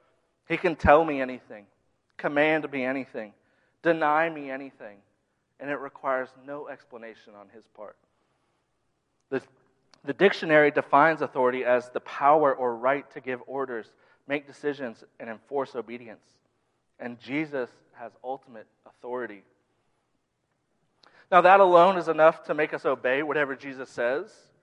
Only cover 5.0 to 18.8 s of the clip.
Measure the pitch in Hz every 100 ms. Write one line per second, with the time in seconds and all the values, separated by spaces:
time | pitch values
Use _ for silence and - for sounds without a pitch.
5 | _ _ _ _ _ - 135 143 135 -
6 | 143 131 127 - 131 143 139 135 _ 120
7 | 113 107 - 104 101 113 107 - 101 -
8 | _ _ _ _ _ _ _ _ _ _
9 | _ _ _ 135 - _ _ _ _ _
10 | 143 139 196 - 170 151 147 143 - 139
11 | 156 156 139 - 127 127 120 123 120 -
12 | - - 143 156 147 131 123 117 123 143
13 | 135 147 127 123 120 135 131 117 104 _
14 | _ _ - 143 143 - 147 139 127 110
15 | - - 113 110 - 139 131 - 110 120
16 | 117 104 _ _ _ _ _ _ _ -
17 | 120 117 117 143 156 143 120 _ _ -
18 | 117 - 127 139 _ 113 - _